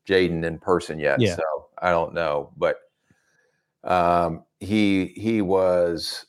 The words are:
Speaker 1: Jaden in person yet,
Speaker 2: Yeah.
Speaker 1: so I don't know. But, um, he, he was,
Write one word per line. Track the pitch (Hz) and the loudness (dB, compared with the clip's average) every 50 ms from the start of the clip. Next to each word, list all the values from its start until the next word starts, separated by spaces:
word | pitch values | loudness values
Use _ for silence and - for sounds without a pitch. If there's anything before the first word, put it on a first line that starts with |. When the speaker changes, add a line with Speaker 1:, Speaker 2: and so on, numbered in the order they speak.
| _ | _
Speaker 1:
Jaden | - 95 92 92 87 85 82 82 | 2 2 4 4 2 0 -2 -4
in | 82 82 78 | -4 -6 -4
person | - 98 90 85 - - 78 78 | 0 0 0 2 0 -2 -6 -2
yet, | 76 71 67 67 | 0 0 2 2
Speaker 2:
Yeah. | 117 98 87 | 2 0 0
Speaker 1:
so | - 82 78 76 71 - - - - | -2 -4 -4 -4 -6 -8 -12 -10 -4
I | 85 90 | -2 0
don't | 87 85 82 76 - | 0 0 0 -2 -4
know. | 85 82 78 73 73 69 - - | -4 -2 -2 -2 -4 -6 -8 -6
But, | 76 85 80 71 - - _ _ _ _ _ _ _ _ _ _ _ _ _ _ _ _ _ _ _ | -2 -2 -2 -2 -4 -8 _ _ _ _ _ _ _ _ _ _ _ _ _ _ _ _ _ _ _
um, | - - 90 90 87 87 87 87 87 85 82 76 - _ _ - | -4 0 0 2 4 4 2 2 2 0 -4 -8 -14 _ _ -12
he, | 101 92 107 110 107 101 98 95 92 87 - | -6 -2 0 2 2 2 2 0 0 -2 -6
he | - 101 113 113 107 | -6 -4 -2 0 0
was, | 98 90 98 95 92 92 90 90 87 85 85 80 - - - - - | 0 2 2 2 2 2 2 2 2 0 -2 -4 -6 -8 -10 -12 -14